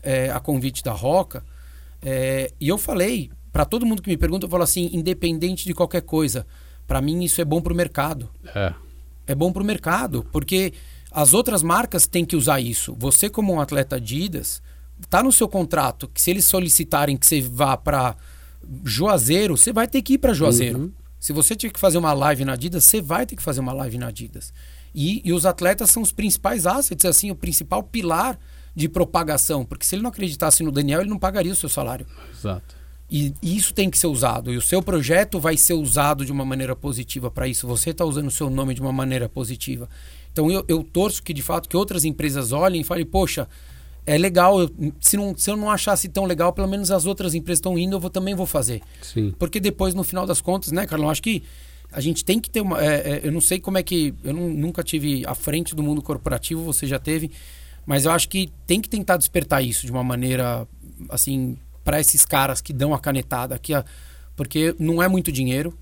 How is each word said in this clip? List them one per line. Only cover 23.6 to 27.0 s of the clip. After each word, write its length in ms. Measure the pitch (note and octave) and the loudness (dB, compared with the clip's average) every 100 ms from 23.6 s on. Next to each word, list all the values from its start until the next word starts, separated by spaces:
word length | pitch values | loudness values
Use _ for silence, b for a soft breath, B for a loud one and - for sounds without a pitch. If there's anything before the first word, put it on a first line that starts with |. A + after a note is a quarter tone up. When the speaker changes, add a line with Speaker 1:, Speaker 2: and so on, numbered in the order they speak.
Speaker 1:
uma 120 | B2+ | -4
live 240 | C3 C3+ A#2 | -4 -6 -6
na 120 | A#2+ | -8
Adidas. 440 | G2+ A#2+ A2 - b b b b | -10 -12 -14 -16 b b b b
E, 300 | D#3 D3 G#3+ F3+ | -4 -2 -2 0
e 80 | |
os 100 | E3+ | 2
atletas 460 | F3+ F3 F3+ G#3 G#3+ | 2 2 2 4 4
são 140 | - | 4
os 80 | G#3+ | 2
principais 560 | - G#3 - G3 A#3 E3+ | 0 0 0 0 0 0
assets, 380 | B3+ C#4 E3 | 2 0 2